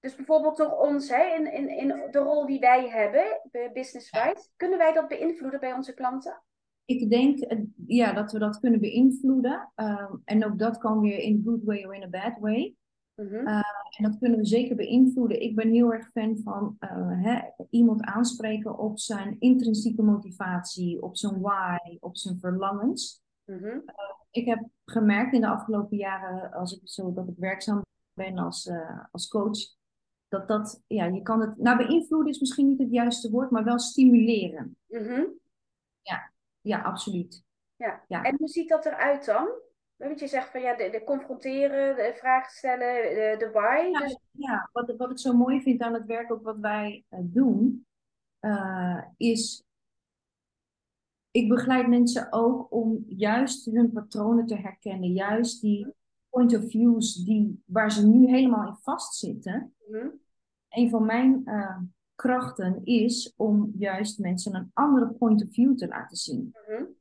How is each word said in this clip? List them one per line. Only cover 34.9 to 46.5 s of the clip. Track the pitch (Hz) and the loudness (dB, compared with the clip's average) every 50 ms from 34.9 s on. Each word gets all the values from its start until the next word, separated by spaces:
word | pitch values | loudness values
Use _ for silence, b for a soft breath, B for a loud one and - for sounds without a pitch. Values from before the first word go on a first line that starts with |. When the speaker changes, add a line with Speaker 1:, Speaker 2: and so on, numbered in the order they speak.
| 214 233 214 220 247 262 320 403 - - _ _ _ _ _ _ _ _ _ _ _ _ | -10 -8 -8 -6 -4 -4 -4 -4 -6 -14 _ _ _ _ _ _ _ _ _ _ _ _
Speaker 2:
Ja, | _ 190 - - - - _ _ _ _ _ _ | _ -10 -10 -10 -10 -14 _ _ _ _ _ _
ja, | _ 208 202 175 | _ -4 -4 -2
absoluut. | - 180 180 180 - 208 190 180 175 - - - _ _ _ _ _ _ _ | -2 -6 -6 -6 -8 -6 -6 -6 -6 -8 -12 -20 _ _ _ _ _ _ _
Speaker 1:
Ja. | _ 240 214 - - _ _ | _ -8 -8 -8 -8 _ _
Speaker 2:
Ja. | 185 170 | -8 -4
Speaker 1:
En | 240 254 277 285 | -2 -2 -2 -2
hoe | 311 302 | -4 -4
ziet | - 330 320 320 | -4 -6 0 0
dat | 330 311 311 | 0 0 0
eruit | 311 302 - - 285 285 285 285 | -2 -2 0 0 0 0 -2 0
dan? | - 208 233 311 415 508 - - _ _ _ _ _ _ | -2 0 0 0 -2 -6 -8 -14 _ _ _ _ _ _
Want | _ 240 277 302 285 | _ -10 -10 -8 -8
je | 294 | -8
zegt | 269 277 254 254 - | -4 -4 -6 -6 -6
van, | - 254 | -10 -6
ja, | 254 247 240 | -4 -4 -2
de, | 233 214 - | -2 -4 -6
de | 220 220 220 | -6 -8 -4
confronteren, | - 285 269 - - 262 254 - 269 262 269 277 285 277 277 277 277 269 | -4 -4 -4 -4 -10 -14 -10 -8 -6 -2 0 0 0 0 0 0 0 0
de | 247 208 233 247 | 0 -2 -4 -4
vragen | - - 254 262 262 262 - | -4 0 2 2 2 2 -4
stellen, | - - - 262 247 247 247 247 247 240 | -16 -8 -4 -2 -2 0 0 -2 0 0
de, | 226 180 156 214 214 214 214 214 | -2 0 0 0 0 0 0 -2
de | 226 220 | -4 0
why. | 214 220 202 226 269 294 339 370 | 0 2 2 4 2 2 2 2
Speaker 2:
Ja, | 349 294 | 0 -2
Speaker 1:
Dus | 285 277 254 - _ _ | -2 -4 -6 -8 _ _
Speaker 2:
ja, | _ 277 285 262 226 202 180 - | _ -12 -6 -4 -4 -4 -6 -6
wat, | _ 240 247 240 226 | _ -6 -4 -4 -6
wat | 226 247 247 | -6 -6 -8
ik | 262 - | -8 -6
zo | - 262 | -2 2
mooi | 247 240 240 254 269 277 | 4 4 4 4 2 0
vind | 262 269 247 220 | 2 2 0 2
aan | 240 233 233 | 0 -4 -4
het | 233 220 | -4 -6
werk, | 208 226 226 233 233 | -6 -6 -8 -4 -6
ook | 233 214 | -8 -8
wat | 220 220 | -6 -10